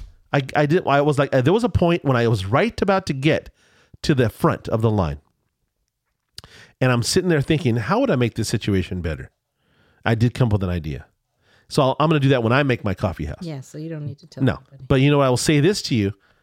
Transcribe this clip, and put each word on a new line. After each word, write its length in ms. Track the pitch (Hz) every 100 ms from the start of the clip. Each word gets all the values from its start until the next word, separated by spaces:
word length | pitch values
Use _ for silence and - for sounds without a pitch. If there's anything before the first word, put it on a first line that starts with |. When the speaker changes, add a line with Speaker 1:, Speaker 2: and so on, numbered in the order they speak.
| - - _
Speaker 1:
I, 100 | 143 131 -
I 100 | 147
did, 180 | 175 -
I 140 | 139
was 180 | 147 139
like, 100 | 147
there 220 | 135 123
was 100 | 208
a 60 | 226
point 360 | - 175 170
when 120 | 143 123
I 100 | 117
was 200 | 110 95
right 340 | 131 214 -
about 240 | 185 190 185
to 60 |
get 380 | 135 147 117 - _ _ _ _ -
to 100 | -
the 140 | 135 113
front 400 | - 165 107 -
of 140 | 110
the 80 | 113
line. 300 | 107 82 71 _ _ _ _ _ _ _ _ _ _ _ - - - - _
And 120 | 127
I'm 100 | 123
sitting 260 | 113 190 180
there 120 | 156
thinking, 320 | 135 156 127
"How 240 | 117 104 208
would 100 | 269
I 40 |
make 200 | 135 120
this 140 | - 107
situation 520 | 113 - 95 90 92
better?" 320 | 82 71 65 _ _ _ _ _ _ _
I 100 | 107
did 180 | 117 120
come 140 | - 123
up 60 |
with 100 | 101
an 80 | 95
idea. 360 | 87 78 65 - _ _ _ _ _ _
So 140 | -
I'll, 140 | 131 -
I'm 100 | 156
gonna 120 | 156
do 80 | 139
that 160 | 135
when 80 | 113
I 100 | 131
make 220 | 143 120
my 100 | 107
coffee 300 | 92 101 85
house. 140 | 73 -
Speaker 2:
Yeah, 200 | 175 139
so 160 | - 151
you 100 | 160
don't 180 | 156 147
need 120 | 143
to 80 | -
tell 160 | -
Speaker 1:
No, 80 | 131
Speaker 2:
anybody. 320 | - - - 131
Speaker 1:
but 140 | 135
you 100 | 139
know, 100 | 143
I 80 | 135
will 80 | 123
say 220 | - 147
this 240 | 156 208
to 140 | - 120
you. 160 | 98 - _ _